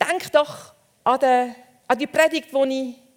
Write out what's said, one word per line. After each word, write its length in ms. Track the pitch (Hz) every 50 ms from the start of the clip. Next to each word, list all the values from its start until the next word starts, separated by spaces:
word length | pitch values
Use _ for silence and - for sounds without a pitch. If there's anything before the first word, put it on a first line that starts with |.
| -
"Denk 300 | - 349 370 - - -
doch 400 | 294 294 - - - - - _ _ _ _ _ _ -
an 160 | 226 254 269
die, 320 | 277 254 254 247 247 247 226 - - _ _ _ _
an 120 | - 254 233
die 80 | 294
Predigt, 420 | - - - 320 320 320 311 - -
die 380 | 262 269 269 262 262 269 262 247
ich 180 | 240 _ _ _ _